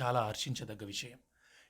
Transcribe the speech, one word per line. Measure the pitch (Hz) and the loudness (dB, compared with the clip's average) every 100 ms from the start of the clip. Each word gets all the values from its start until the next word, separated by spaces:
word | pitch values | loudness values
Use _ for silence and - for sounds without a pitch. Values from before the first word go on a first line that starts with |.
చాలా | 123 123 | 4 4
హర్షించదగ్గ | 107 110 - 120 113 107 101 | 4 0 -2 -2 -4 -8 -6
విషయం. | 98 120 123 _ _ - - | -6 -8 -12 _ _ -20 -20